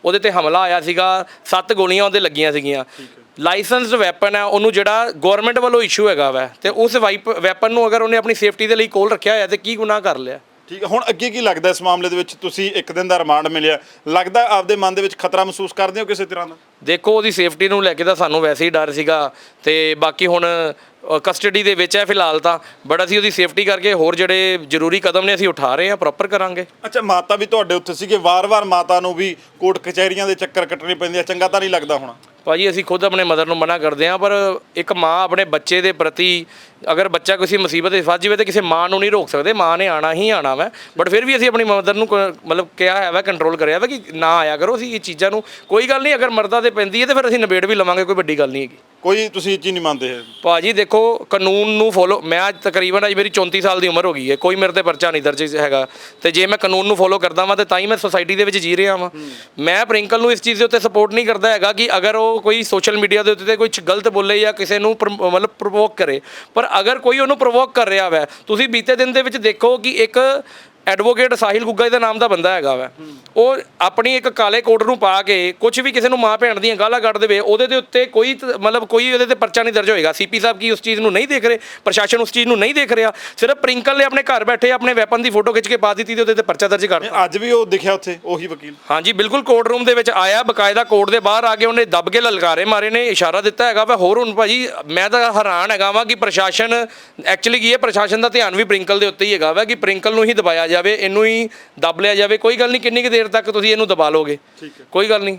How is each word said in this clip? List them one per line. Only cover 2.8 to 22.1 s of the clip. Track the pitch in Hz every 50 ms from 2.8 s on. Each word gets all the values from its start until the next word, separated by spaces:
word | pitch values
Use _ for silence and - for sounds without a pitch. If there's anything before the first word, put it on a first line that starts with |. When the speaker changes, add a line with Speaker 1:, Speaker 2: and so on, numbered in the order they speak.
| 127
Speaker 2:
ਠੀਕ | - - - 135 123 -
ਹੈ। | - 117 _ _ 131
Speaker 1:
ਲਾਇਸੈਂਸਡ | 147 170 180 202 202 - 247 254 247 220 233
ਵੈਪਨ | 233 202 175 170 - 202 202 202
ਹੈ, | 202 202
ਉਹਨੂੰ | 202 202 202 208 220 185
ਜਿਹੜਾ | 196 202 208 214 220 233 233
ਗੌਰਮੈਂਟ | - 156 143 180 202 202 214 233 240 254
ਵੱਲੋਂ | 247 247 240 240
ਇਸ਼ੂ | 226 185 - - 214 208
ਹੈਗਾ | 180 143 143 135
ਵਾ, | 131 127 131 127 - _
ਤੇ | - 190
ਉਸ | - 220 226 233 214
ਵਾਈਪ-, | 254 220 202 196 202 - 226 220 175
ਵੈਪਨ | 175 185 190 - 226 220
ਨੂੰ | 233 240 233
ਅਗਰ | 220 214 233
ਉਹਨੇ | 226 226 233
ਆਪਣੀ | 226 208 226 226
ਸੇਫਟੀ | - 208 202 196 - 214
ਦੇ | 214 226
ਲਈ | 220 226
ਕੋਲ | 220 - 196 196 220
ਰੱਖਿਆ | 226 - - 202 214
ਹੋਇਆ | 220 196
ਤੇ | 185 196
ਕੀ | 202 - 214 233
ਗੁਨਾਹ | 214 220 214 208 208
ਕਰ | 185 196 151
ਲਿਆ? | 131 131 127 135 139 _ _ _ _ _ -
Speaker 2:
ਠੀਕ | 175 196 202
ਹੈ, |
ਹੁਣ | 175 202 240 240 226
ਅੱਗੇ | 220 160 240 247
ਕੀ | 208 247
ਲੱਗਦਾ | 233 208 175 160 160 185
ਇਸ | 175 175
ਮਾਮਲੇ | 180 185 180 180 180 180
ਦੇ | 175
ਵਿੱਚ? | 180 180 180 -
ਤੁਸੀਂ | - - 180 - - 196 202
ਇੱਕ | 202 190 - -
ਦਿਨ | 165 175 185
ਦਾ | 185 180 175
ਰਿਮਾਂਡ | 165 151 147 151 151
ਮਿਲਿਆ, | 160 160 160 156 156 151 143 - - - - _
ਲੱਗਦਾ | 151 160 180 185 185 190 233 240 226
ਆਪਦੇ | 214 196 185 180 208
ਮਨ | 202 196 190 190
ਦੇ | 196
ਵਿੱਚ | 196 190 -
ਖਤਰਾ | - - 180 185 185 190
ਮਹਿਸੂਸ | 190 175 - 196 175 -
ਕਰਦੇ | - 190 185 185 220
ਹੋ | 214
ਕਿਸੇ | 190 202 190 196
ਤਰ੍ਹਾਂ | 165 185 175 175
ਦਾ? | 165 165 _ _ _ _ _ -
Speaker 1:
ਦੇਖੋ, | 139 170 170 - 214 214
ਉਹਦੀ | 220 214 220
ਸੇਫਟੀ | 175 185 175 170 151 156 185 190
ਨੂੰ | 202 202 196
ਲੈ | 185 165
ਕੇ | 143 170
ਤਾਂ | 180 185
ਸਾਨੂੰ | 160 175 151 151 160
ਵੈਸੇ | 160 151 147 - 160
ਹੀ | 170
ਡਰ | 160 156 156 151
ਸੀਗਾ, | 143 147 151 151 160 156 147 131 - - - - _ _ -
ਤੇ | 151 156 160 156 156 156
ਬਾਕੀ | 147 156 156 151 - 185
ਹੁਣ, | 175 175 175 170
ਅ, | 170 170 170 165 156 139 _ - _ _ _ - - 156 151 -
ਕਸਟਡੀ | 190 180 - - 208 190 208 202
ਦੇ | 202 196
ਵਿੱਚ | 175 180 175 -
ਹੈ | 202 202
ਫਿਲਹਾਲ | 185